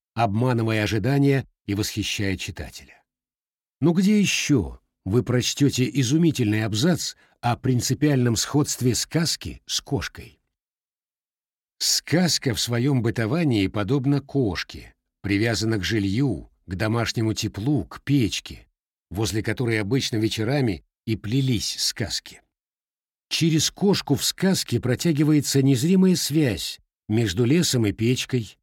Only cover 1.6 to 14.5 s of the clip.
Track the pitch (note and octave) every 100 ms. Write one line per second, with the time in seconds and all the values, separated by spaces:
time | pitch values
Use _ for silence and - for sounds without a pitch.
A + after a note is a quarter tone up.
1.6 | - G2+ G#2+ - G2 - G2+ F#2 - -
2.6 | D2+ - - _ _ _ _ _ _ _
3.6 | _ _ C#3+ E3+ G3 G#3+ F#3+ - - C#3
4.6 | D#2 - _ _ - A2+ - B2 A#2 -
5.6 | C#3+ B2+ B2+ C#3 A#2 D#3 E3+ C#3 A2 G#2+
6.6 | A2 G#2 D3+ D3+ - - _ _ A#2+ A#2
7.6 | B2+ B2 - C3+ D3+ C#3 A#2+ A2+ - D3
8.6 | C#3+ - B2 A#2 - D3+ E3 - - -
9.6 | - - - B2+ - - - - _ _
10.6 | _ _ _ _ _ _ _ _ _ _
11.6 | _ - - - - D#3 F3+ - C3+ G#2
12.6 | - A#2 C3 C3+ A2+ A2 A2 D#3 D#3+ A2+
13.6 | F#2 G#2 G2+ C#3+ C3 C#3+ C#3 C#3 A#2